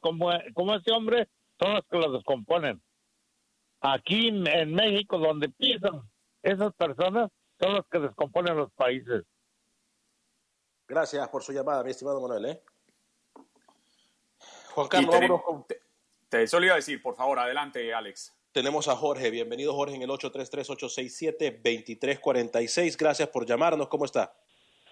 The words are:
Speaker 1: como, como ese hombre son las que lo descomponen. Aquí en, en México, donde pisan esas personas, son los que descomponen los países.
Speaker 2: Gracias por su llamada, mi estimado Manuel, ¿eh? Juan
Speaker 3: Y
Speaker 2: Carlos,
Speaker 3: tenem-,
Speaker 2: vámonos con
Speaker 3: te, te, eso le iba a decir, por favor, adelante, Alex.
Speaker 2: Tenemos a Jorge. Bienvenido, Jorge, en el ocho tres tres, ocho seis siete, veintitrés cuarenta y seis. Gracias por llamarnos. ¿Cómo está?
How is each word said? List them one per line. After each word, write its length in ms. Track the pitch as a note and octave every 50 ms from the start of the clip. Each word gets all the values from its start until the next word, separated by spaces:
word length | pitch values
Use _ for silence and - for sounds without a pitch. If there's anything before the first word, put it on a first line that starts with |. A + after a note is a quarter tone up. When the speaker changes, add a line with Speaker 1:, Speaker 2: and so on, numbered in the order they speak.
Speaker 1:
como, 300 | - E3 E3 E3 F3 F3 F3 E3+ - A#3+ A3
como 200 | - F3+ G3 G#3+
ese 160 | G3+ F3 A3+ A3+
hombre 360 | A3+ A3 A3 A#3 A#3+ G#3 - _ _ _ _ _ -
son 140 | F3 G3 G#3
las 100 | G3+ - _
que 80 | E3+ F3
lo 140 | D#3+ D3 C3
descomponen. 680 | A#2+ - - C#3 B2 G#2 - E3+ F3 D3+ C3+ G#2+ D#2+ - _ _ _ _ _ _ _ _ _ _ _ _ _ _ _ _ _ _ _ -
Aquí 460 | C#3 C3+ C3 - - F#3 A3 A#3 A#3
en, 180 | G#3+ G3+ F3+
en 280 | D3+ D3+ E3+ D#3+ D3+ D#3+
México, 440 | F#3 A3 G#3+ G3+ G3+ G#3 - - F3
donde 300 | D#3+ D#3 D#3 D3+ D3 C#3
pisan 540 | - - C4 C4+ A#3+ G3+ F3 G3+ E3 C#3+ A#2 G#2+ _ _ _ _ _ _ -
esas 300 | F#3 G3 F#3+ G#3 G#3 -
personas, 560 | - F3+ D#3 C3 A#2 F3 F#3 G3 A#3 A#3 G3 - _ _ _ _ -
son 160 | G3 F#3+ G3+
los 100 | G3+ - -
que 80 | - E3+
descomponen 560 | D3 C3+ - - D3+ C#3 - F3 F3+ F3 E3
los 160 | D#3 C#3+ A2 -
países. 520 | - C3+ B2 B2+ C3 A#2+ A#2+ A#2+ G#2 - - _ _ _ _ _ _ _ _ _ _ _ _ _ _ _ _ _ _ _ _ _ _ _ _ _ _ _ _ _ _ _
Speaker 2:
Gracias 400 | - C3+ D#3+ D#3 - D3+ C#3+ C3+ A#2
por 140 | - C3+ -
su 100 | - C3+
llamada, 300 | C#3 C3+ D3+ D3 C3+ B2
mi 80 | C3
estimado 300 | B2+ - C3 C#3+ C#3 C3+
Manuel, 240 | B2+ B2 A#2+ G#2 G#2+
¿eh? 160 | C3 E3 F3 - _ _ _ _ _ _ _ _ _ _ _ _ _ _ - - _ _ _ _ _ _ _ _ _ _ _ _ _ _ _ _ _ _ _ - - - - - - -
Juan 120 | D3+ C#3
Speaker 3:
Y 20 | C#3
Speaker 2:
Carlos, 240 | - F3+ - E3 E3+
Speaker 3:
tenem-, 140 | F3+ F#3 F3
Speaker 2:
vámonos 140 | F3+ E3+ -
con 240 | F3 D#3+ C#3 -
Speaker 3:
te, 140 | - - - - _ _ _ _ _ _ _ _ _
te, 140 | - A#2 A2+
eso 180 | A2 - F3
le 60 | F3+
iba 80 | F#3 F3+
a 20 |
decir, 240 | D#3 C#3 D3 C#3+ B2+ -
por 140 | B2+ -
favor, 220 | A#2+ B2+ C3+ C3+ B2
adelante, 540 | B2 B2 B2+ D3 D3 B2+ - B2+ A#2 A2+ A2+
Alex. 440 | A2+ G#2+ G2+ G2 - - - - _ _ _ -
Speaker 2:
Tenemos 340 | C3+ B2 C#3 D3 D3+ C#3+
a 100 | D3 B2+
Jorge. 340 | A#2+ D3+ D3 C#3+ C3 C3 A#2
Bienvenido, 420 | A#2 A#2 A#2 A#2 A#2 B2 C#3 D3 C3+
Jorge, 200 | C#3+ C#3+ C#3+ C#3
en 80 | C3 B2+
el 80 | B2+
ocho 200 | C#3 C3 - C3
tres 200 | - C#3 C3 -
tres, 180 | - C#3+ C#3 -
ocho 180 | C3+ - - A#2+
seis 280 | - - B2+ A#2+ -
siete, 420 | - D#3+ D#3 D#3 D#3+ D#3+ C#3 A2+ - -
veintitrés 560 | B2 A#2 A#2 G#2+ - A2+ - - C3+ C#3 -
cuarenta 400 | - D3+ C3 B2+ A#2 A#2 - A#2
y 80 | A#2 A#2
seis. 280 | - F3 F3 E3 -
Gracias 320 | - D#3 D#3 C#3+ - D3+ C#3
por 160 | - C3 A#2
llamarnos. 420 | A2+ A#2+ B2 D#3+ E3+ E3 D3+ C#3+ -
¿Cómo 160 | - D#3 D3
está? 280 | C3 - B2+ G2+ - - _ _ _ _ _ _ _ _ _ _ _